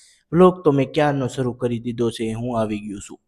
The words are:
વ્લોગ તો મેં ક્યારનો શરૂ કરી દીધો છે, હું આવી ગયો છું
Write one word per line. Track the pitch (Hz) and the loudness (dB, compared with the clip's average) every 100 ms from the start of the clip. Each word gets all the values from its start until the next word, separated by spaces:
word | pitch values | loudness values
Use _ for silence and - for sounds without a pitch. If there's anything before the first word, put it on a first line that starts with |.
| _ _ _ | _ _ _
વ્લોગ | 165 185 180 | 4 6 6
તો | 156 | 2
મેં | 139 135 | 2 2
ક્યારનો | - 147 139 123 | 0 0 0 -2
શરૂ | - 123 | -2 -4
કરી | 113 123 117 | -2 -4 -4
દીધો | 120 117 117 | -4 -2 -2
છે, | - 113 | -2 -4
હું | 110 123 117 | -4 -4 -2
આવી | 107 107 | -2 -4
ગયો | 104 101 | -8 -12
છું | - - | -14 -20